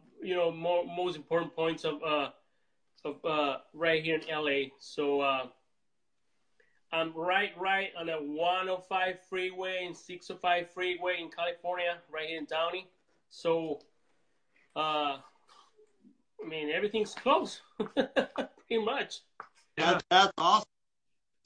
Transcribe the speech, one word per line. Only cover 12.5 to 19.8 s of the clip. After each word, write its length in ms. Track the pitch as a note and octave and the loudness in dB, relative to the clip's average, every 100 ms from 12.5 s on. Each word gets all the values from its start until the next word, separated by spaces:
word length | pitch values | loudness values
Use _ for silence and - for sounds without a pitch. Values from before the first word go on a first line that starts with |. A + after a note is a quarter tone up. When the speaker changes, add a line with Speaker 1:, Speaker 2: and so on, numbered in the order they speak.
| D#3+ E3+ F3+ F3+ _ _ _ _ | -2 -2 -2 -10 _ _ _ _
Speaker 1:
So, 480 | - E3+ E3 D#3+ C#3+ - _ _ _ _ _ _ _ _ | -6 0 0 0 -6 -8 _ _ _ _ _ _ _ _
uh, 440 | D3+ D#3 D3+ D3 C#3 | -4 0 0 0 -2
I 1300 | - _ _ - _ _ - _ - _ _ - C4 | -10 _ _ -20 _ _ -20 _ -20 _ _ -14 -8
mean, 200 | D#3+ D3 | -6 -2
everything's 460 | E3+ G#3 A3 G#3+ | 0 0 0 -2
close, 480 | - B3 D4+ - - - - | -2 4 4 2 -8 -16 -6
<laughs> 160 | G#3 | -2
pretty 920 | - - - C4 - - - _ A3+ | 0 0 0 0 -4 -8 -10 _ 0
much. 360 | G#3+ C4+ - - - _ - _ _ | 0 -2 -4 -8 -16 _ -20 _ _
Speaker 2:
That, 260 | - | 0